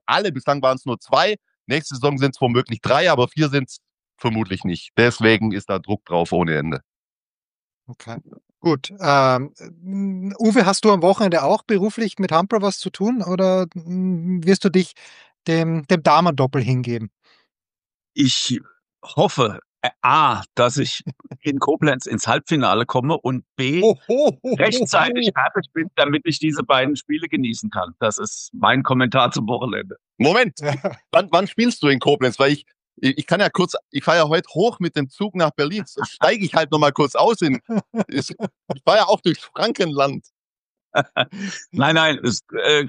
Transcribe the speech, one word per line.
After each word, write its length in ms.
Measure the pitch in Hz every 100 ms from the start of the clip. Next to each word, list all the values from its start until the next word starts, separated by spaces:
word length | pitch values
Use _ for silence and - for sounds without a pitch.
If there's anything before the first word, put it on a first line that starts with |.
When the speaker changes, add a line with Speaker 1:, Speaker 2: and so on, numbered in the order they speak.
| -
Speaker 1:
alle, 260 | 147 208
bislang 300 | 131 147 143
waren's 240 | 131 131 139
nur 140 | 113
zwei, 380 | - 135 185 208 _ _ -
nächste 300 | 147 - 131
Saison 240 | 143 139
sind's 200 | 139 -
womöglich 400 | 127 120 - 120
drei, 300 | 101 135 180
aber 160 | 143 123
vier 220 | - 151
sind's 300 | 139 131 - _ _ _ _
vermutlich 460 | 123 110 107 95
nicht. 280 | 95 85 - -
Deswegen 540 | 120 - 113 110 110
ist 180 | 98 -
da 100 | 98
Druck 260 | 98 104 -
drauf 260 | 85 85
ohne 260 | 87 82 76
Ende. 240 | 80 80 - _ _ _ _ _ _ _ _ _ -
Speaker 2:
Okay, 300 | - - 117 - - _ _
gut. 340 | 170 143 - 196
Ähm, 520 | 170 139 131 127 143 _ 170 170 180 196 196 185 190 202
Uwe, 300 | 220 226 185
hast 180 | 196 214
du 60 |
am 100 | 196
Wochenende 400 | 170 196 202 165
auch 220 | 139 208
beruflich 560 | - 202 208 214 220 -
mit 120 | 190
Hampra 300 | 156 196 220
was 160 | 196 -
zu 140 | -
tun 320 | - 202 254
oder, 420 | 175 180 185 185 175
mm, 720 | 175 165 180 185 175 170 185 165
wirst 180 | 196
du 60 | 196
dich 240 | 185 170 - - - _ _ -
dem, 400 | 165 165 165 143
dem 160 | 180
Damendoppel 580 | 156 151 175 139 131 139
hingeben? 480 | 120 127 120 117 110 - _ _ _ _ _ _ _ _ _
Speaker 3:
Ich 480 | - 135 - - 127 - _ _ _
hoffe, 560 | - - 180 - 113 90 _ _
äh, 80 | 127 -
A, 400 | 123 147 147 107 98
dass 240 | - 120 139
ich 260 | - - - - - 135
in 180 | 147 139
Koblenz 480 | - 156 151 127 -
ins 220 | 113 113
Halbfinale 580 | 135 - 160 113 104 117
komme 320 | 131 131 165
und 260 | 123 131 - -
B, 260 | 131 165
Speaker 2:
Oh, 140 | 220 180 -
ho, 200 | 247 294
ho, 120 | -
ho, 100 | 254
Speaker 3:
rechtzeitig 760 | 226 214 247 233 185 156 247 226
Speaker 2:
ho. 20 |
Speaker 3:
fertig 400 | 135 139 202 160
bin, 140 | 160 165 -
damit 260 | 143 147 165
ich 120 | 143
diese 240 | 156 151
beiden 340 | 127 135 135 143
Spiele 320 | - 151 160
genießen 440 | 147 123 117 107
kann. 240 | 104 87 -
Das 220 | 110 -
ist 320 | 107 - -
mein 300 | - 107 127
Kommentar 480 | - 127 127 135 123
zum 160 | 139 110
Wochenende. 500 | 123 127 101 98 - _ -
Speaker 1:
Moment, 400 | 135 214 240 -
Speaker 2:
Ja. 160 | 147 135 147 123 _
Speaker 1:
wann, 180 | 165 190
wann 160 | 165 196
spielst 340 | - 240 -
du 60 | 147
in 120 | 135
Koblenz? 380 | - 143 127 -
Weil 140 | 139
ich, 160 | 147 - _ _ _
ich, 200 | 131 139
ich 80 | -
kann 140 | 151
ja 100 | 175
kurz, 240 | - - - -
ich 140 | -
fahre 160 | - 170
ja 80 | 151
heute 200 | 165 -
hoch 280 | 160 226 -
mit 160 | 170 151
dem 140 | 135
Zug 240 | - 202
nach 160 | 180 156
Berlin, 360 | - 143 208 156
so 160 | -
steige 420 | 117 - 160 226 185
ich 80 |
halt 160 | 170 151
noch 80 | 156
mal 140 | 147
kurz 240 | - - -
aus 260 | 214 226
in, 180 | 156 127 -
Speaker 2:
<laughs> 400 | 220 - 226 -
Speaker 1:
ich, 220 | 135 -
ich 540 | - 220 - - 139 -
fahre 120 | 208
ja 80 | 185
auch 140 | 208
durchs 220 | 180 151 -
Frankenland. 800 | - 208 - 175 139 139 135 - _ _ _ _ _ _
Speaker 3:
<laughs> 800 | - - - 131 196 196 - -
Nein, 240 | 180 143 160
nein, 240 | 160 139
es, 180 | 117 95 - 113 123
äh, 200 | 151